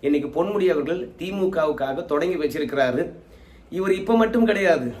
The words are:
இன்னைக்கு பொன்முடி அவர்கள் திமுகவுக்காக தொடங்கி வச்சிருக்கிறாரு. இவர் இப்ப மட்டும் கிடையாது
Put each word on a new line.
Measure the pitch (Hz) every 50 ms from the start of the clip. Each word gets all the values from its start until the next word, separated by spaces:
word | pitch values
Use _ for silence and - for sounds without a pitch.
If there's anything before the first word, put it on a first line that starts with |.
இன்னைக்கு | - 143 147 143 131 -
பொன்முடி | 131 156 180 202 208 208 185 180
அவர்கள் | 165 147 135 143 - 123 120 117 -
திமுகவுக்காக | - 165 185 196 202 185 185 180 160 156 156 147 - 139 135 135 151 -
தொடங்கி | - 147 147 165 180 185
வச்சிருக்கிறாரு. | 165 151 143 147 160 147 131 143 139 135 127 123 135 170 - - - - - - - - - - - - -
இவர் | - 180 190 190 190
இப்ப | 185 190 - 226
மட்டும் | 226 220 220 233 240 226
கிடையாது | 220 208 202 196 180 165 147 127 120 117 98